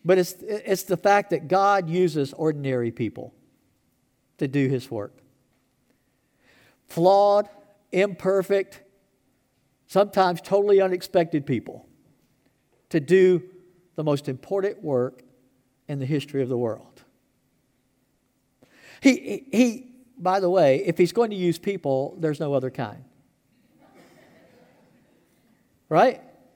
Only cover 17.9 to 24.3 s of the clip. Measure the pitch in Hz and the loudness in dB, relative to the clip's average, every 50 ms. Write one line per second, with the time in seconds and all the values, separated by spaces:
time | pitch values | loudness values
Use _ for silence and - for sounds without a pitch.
17.9 | _ _ _ _ _ _ _ _ _ _ _ _ _ _ _ _ _ _ - - | _ _ _ _ _ _ _ _ _ _ _ _ _ _ _ _ _ _ -20 -20
18.9 | - - - 277 247 - - - - - - - - 214 254 240 214 - - - | -20 2 4 4 4 4 -4 -10 -10 -10 -8 -2 2 2 2 2 2 -6 -16 -20
19.9 | - - _ _ _ - 170 185 185 202 190 175 185 190 160 139 131 151 202 175 | -20 -20 _ _ _ -4 -2 0 0 2 0 2 4 4 6 4 4 2 0 -4
20.9 | 165 - 180 170 - 233 240 220 208 190 180 175 165 - - 202 202 180 - 143 | 2 2 0 2 2 -2 -2 -2 -2 -2 -2 -2 -2 -2 -6 -6 -6 -4 -4 -2
21.9 | 131 131 139 - - 190 165 156 147 139 165 143 143 135 123 127 - - 123 107 | -2 -2 -4 -6 -8 -6 -4 -4 -4 -4 -4 -2 -2 -2 -4 -4 -8 -8 -10 -10
22.9 | 107 117 131 _ _ _ _ _ _ _ _ _ _ _ _ _ _ _ _ _ | -10 -18 -20 _ _ _ _ _ _ _ _ _ _ _ _ _ _ _ _ _
23.9 | _ - - _ _ _ _ _ | _ -20 -20 _ _ _ _ _